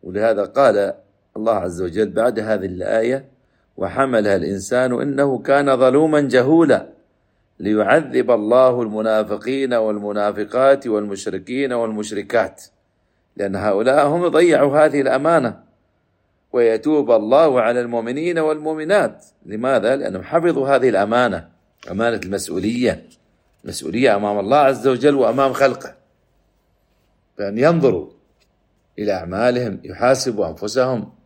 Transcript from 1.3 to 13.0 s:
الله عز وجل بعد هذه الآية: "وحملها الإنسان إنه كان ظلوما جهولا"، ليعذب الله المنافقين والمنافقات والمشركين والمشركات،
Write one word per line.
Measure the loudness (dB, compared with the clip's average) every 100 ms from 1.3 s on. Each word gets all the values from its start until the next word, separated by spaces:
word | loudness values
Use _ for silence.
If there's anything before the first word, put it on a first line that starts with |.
| -6
الله | -2
عز | -2 -2 -6
وجل | -6 -2 -2
بعد | 0 0 -2
هذه | -4 -4 -4
الآية: | -6 -2 0 0 -4 -8 _ _ _ _ -8
"وحملها | -6 -2 0 2 2 0
الإنسان | -2 -6 -4 -2 0 -2
إنه | -2 0 -2 -2
كان | 0 2 2 4
ظلوما | 4 4 2 2
جهولا"، | 2 2 4 4 4 2 0 _ _ _ _ _ _ _
ليعذب | -2 0 2 2 2 -2 2
الله | 0 2 4 4 2
المنافقين | -4 -4 -2 0 -2 -6 -6 -4 -2
والمنافقات | -2 -2 -4 -6 -2 -2 -4 -6 0 2 2 2
والمشركين | -2 -4 -8 -8 -10 -8 -6 -2
والمشركات، | -2 -4 -4 -6 -8 -2 -2 -2 -6 -20 _ _ _